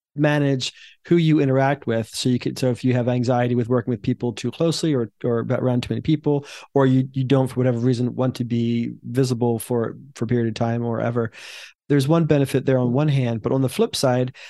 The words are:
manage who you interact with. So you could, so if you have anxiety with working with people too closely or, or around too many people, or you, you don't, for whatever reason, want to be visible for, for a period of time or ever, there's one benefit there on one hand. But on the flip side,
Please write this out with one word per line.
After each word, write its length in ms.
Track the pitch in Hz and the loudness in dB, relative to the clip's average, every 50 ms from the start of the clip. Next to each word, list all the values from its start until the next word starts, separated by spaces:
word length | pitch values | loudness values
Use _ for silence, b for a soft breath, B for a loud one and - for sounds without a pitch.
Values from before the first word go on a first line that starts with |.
| _ _ - | _ _ -4
manage 580 | 143 151 147 147 147 143 139 139 135 123 - B B B B B B - | 0 0 2 2 2 2 2 0 0 -2 -6 B B B B B B -2
who 120 | - 175 | 2 2
you 220 | 175 165 160 151 156 | 4 4 4 4 4
interact 460 | 143 135 131 135 135 135 143 143 - | 4 4 4 4 2 2 0 -2 -2
with. 240 | 123 113 113 113 - | -2 -2 -2 -2 -4
So 180 | - - - | -6 -4 0
you 120 | 131 123 123 | 0 0 0
could, 180 | - 139 127 | -2 -4 -4
so 140 | - 135 127 | -2 -2 -2
if 120 | 120 - - | 0 0 0
you 100 | 127 123 | 0 0
have 140 | 127 117 | 2 0
anxiety 460 | 120 123 123 120 120 127 123 123 120 123 | 0 0 0 0 0 0 2 0 0 0
with 160 | 120 120 117 | 0 2 2
working 220 | 127 123 117 - | 2 2 0 -2
with 100 | 120 101 | -4 -4
people 320 | - 127 123 - - 120 107 | -2 -4 -4 -2 -4 -6 -6
too 160 | - - 123 | -6 -6 -6
closely 460 | - - 170 165 151 - - 160 147 | -4 -2 0 0 0 0 -2 0 0
or, 160 | 127 117 110 - - - | 0 -2 -4 -6 -6 -4
or 220 | 123 117 117 113 | -2 -2 -2 -2
around 360 | 113 123 - - 127 123 123 - | -2 -2 -2 0 0 0 0 -2
too 100 | - 117 | -4 -6
many 80 | 113 | -4
people, 460 | - - 156 151 - 147 147 143 139 B B B B B - | -2 0 0 0 0 0 0 0 -2 B B B B B 2
or 140 | 139 135 | 4 4
you, 200 | 135 131 131 131 131 - | 4 4 4 2 0 -2
you 100 | 135 131 | -4 0
don't, 240 | 123 139 131 131 | 2 2 2 2
for 120 | 123 - 127 | 0 0 0
whatever 180 | 123 127 120 | 0 0 0
reason, 380 | 117 117 131 127 113 123 120 113 | 0 0 0 0 0 -2 -2 -2
want 180 | 117 127 127 123 | -2 -2 -2 -2
to 100 | - 123 | -4 -4
be 480 | 113 120 117 117 117 117 117 117 120 120 - - | -2 -2 0 0 0 0 -2 -2 -4 -6 -10 -12
visible 560 | 120 120 131 135 123 123 113 120 120 117 110 | -4 0 0 0 0 0 0 0 0 0 -2
for, 360 | - - 123 117 113 113 - 120 - - - | -4 -4 -2 -2 -2 -4 -6 -10 -18 -16 -10
for 100 | - 120 | -6 -4
a 20 | |
period 200 | 113 127 120 117 | -2 0 0 0
of 80 | 113 110 | -2 -2
time 280 | - 120 117 117 117 120 | -2 -2 -2 -2 -2 -4
or 160 | 117 113 113 | -4 -4 -2
ever, 320 | 113 117 120 120 117 113 B B B B B B B B B _ _ | -4 -2 -2 -2 -4 -4 B B B B B B B B B _ _
there's 200 | - 143 143 131 | 0 2 2 4
one 180 | 143 165 170 165 | 4 2 2 4
benefit 400 | 151 156 143 139 131 - 131 - | 4 4 2 2 2 0 0 2
there 140 | 139 131 127 | 2 2 2
on 120 | 123 120 | 2 2
one 160 | 120 135 151 | 0 0 2
hand. 360 | 156 139 139 127 120 117 110 - | 2 2 0 0 -2 -2 -4 -2
But 80 | - | -2
on 100 | 131 135 | 0 0
the 80 | 135 127 | 0 0
flip 260 | - - 226 233 - | 0 -2 -2 -2 -2
side, 400 | - - 131 123 127 127 127 B B B | 0 0 2 2 2 0 -2 B B B